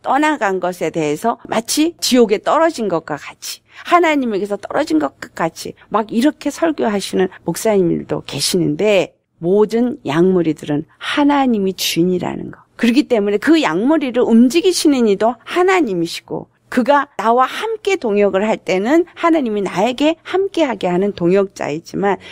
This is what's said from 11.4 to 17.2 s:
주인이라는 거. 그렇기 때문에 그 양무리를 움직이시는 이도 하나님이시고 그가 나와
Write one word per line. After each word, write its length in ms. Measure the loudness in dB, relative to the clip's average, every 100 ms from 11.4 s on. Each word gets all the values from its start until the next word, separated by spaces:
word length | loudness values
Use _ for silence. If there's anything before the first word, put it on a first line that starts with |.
| 2 0 -2
주인이라는 760 | -4 -4 0 0 0 -4 -8 -10
거. 80 | -14 _ -2
그렇기 280 | 2 2
때문에 320 | 2 0 0 0
그 260 | 2 2
양무리를 580 | 2 0 2 2 0 0
움직이시는 840 | 4 6 6 4 2 2 2 2 2
이도 300 | 2 0 -2
하나님이시고 1040 | -4 0 2 2 0 -2 -4 -6 -10 -10 -12 _ _
그가 380 | -2 2 2 0
나와 260 | -2